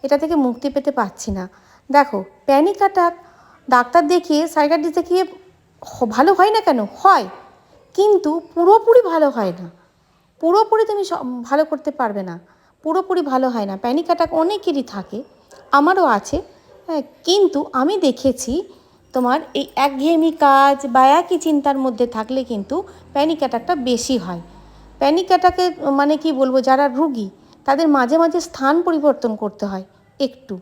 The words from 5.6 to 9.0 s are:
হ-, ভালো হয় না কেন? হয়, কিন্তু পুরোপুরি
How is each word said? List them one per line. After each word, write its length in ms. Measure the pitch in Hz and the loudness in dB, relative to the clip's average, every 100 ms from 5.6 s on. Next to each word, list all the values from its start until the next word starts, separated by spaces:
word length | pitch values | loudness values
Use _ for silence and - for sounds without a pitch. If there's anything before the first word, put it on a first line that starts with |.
| _ _ | _ _
হ-, 220 | - - 233 | -20 -6 -4
ভালো 280 | 220 311 | 2 2
হয় 160 | 370 392 | 4 2
না 100 | 440 | 2
কেন? 260 | 427 262 202 - | 0 0 -2 0
হয়, 260 | 381 349 190 - - _ _ _ _ | 2 2 0 -12 -20 _ _ _ _
কিন্তু 460 | - 415 392 320 330 - | 0 4 4 2 -4 -6
পুরোপুরি 540 | - 349 440 440 480 | 0 4 4 6 4